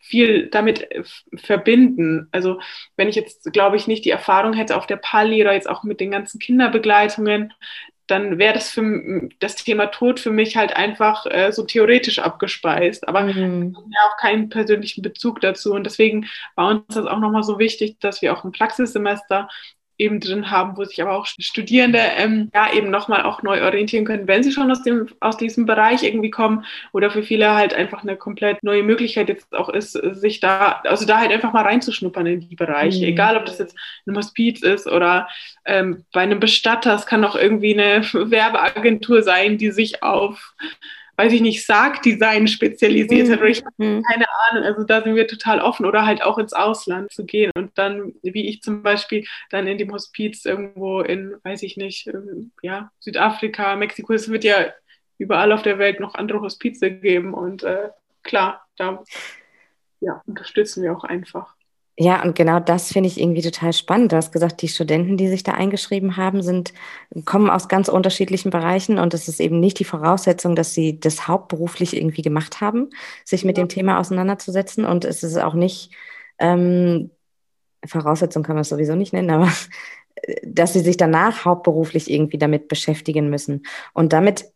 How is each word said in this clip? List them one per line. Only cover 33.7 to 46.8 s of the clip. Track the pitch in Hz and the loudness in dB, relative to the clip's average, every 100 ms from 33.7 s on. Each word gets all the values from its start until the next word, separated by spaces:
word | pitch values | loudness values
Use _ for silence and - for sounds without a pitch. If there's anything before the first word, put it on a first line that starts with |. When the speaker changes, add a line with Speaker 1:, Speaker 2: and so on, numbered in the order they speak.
| - - - - | -10 -20 -14 -8
Speaker 1:
ein | 202 | -6
Hospiz | 208 - 233 233 | -6 0 0 2
ist | 180 202 - | 0 0 0
oder, | 175 175 180 - - - - | 2 4 2 0 -12 -18 -14
ähm, | - 196 190 175 - | -2 0 0 -4 -4
bei | 180 | 0
einem | 185 202 | 2 2
Bestatter, | 214 - 226 233 240 | 2 2 2 2 2
es | 208 - | 0 2
kann | 220 | 2
auch | 202 - | 2 4
irgendwie | 196 214 208 208 | 2 4 2 4
eine | 208 208 | 4 4
<laughs> | 214 | 2
Werbeagentur | 202 208 226 220 226 185 214 226 220 - 240 | -2 2 2 2 2 0 2 2 2 4 4
sein, | 214 180 196 214 | 6 2 2 2
die | 214 | 0
sich | 196 214 - | 0 -2 -2
auf, | - 196 202 208 - _ 320 - - - - - | -2 0 -2 -6 -20 _ -14 -14 -20 -20 -18 2
weiß | 220 | 4
ich | 233 | 6
nicht, | 226 - - | 4 0 2
Sargdesign | 208 202 - - 208 220 214 220 | 4 4 4 2 4 2 4 2
spezialisiert | - 151 - 208 214 214 240 247 | 2 -2 2 2 4 4 4 4
hat | 220 | 4
oder | 214 | 4
ich | 226 - | 2 -4
hab | _ | _
Speaker 2:
Mhm. | 214 208 226 | -2 -2 -2
Speaker 1:
keine | 226 233 - 226 | 0 0 2 0
Ahnung, | 233 196 | 2 -2
also | 214 | -4
da | 214 220 | 2 2
sind | 220 220 | 2 2
wir | 220 | 0
total | 220 220 214 | -2 0 2
offen | 214 247 196 | 2 0 0
oder | 214 220 | 2 2
halt | 214 | 2
auch | - 220 | 0 0
ins | 214 | -2
Ausland | - 202 220 | -2 -2 -2